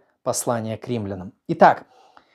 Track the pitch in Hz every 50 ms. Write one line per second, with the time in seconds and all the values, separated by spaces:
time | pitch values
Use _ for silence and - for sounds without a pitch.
0 | _ _ _ _ - 127 117 - - 131 120 117 110 110 110 107 - 127 123 117
1 | 104 95 98 92 90 101 - _ _ - 160 160 208 160 117 - - - - -
2 | - - _ - - _ _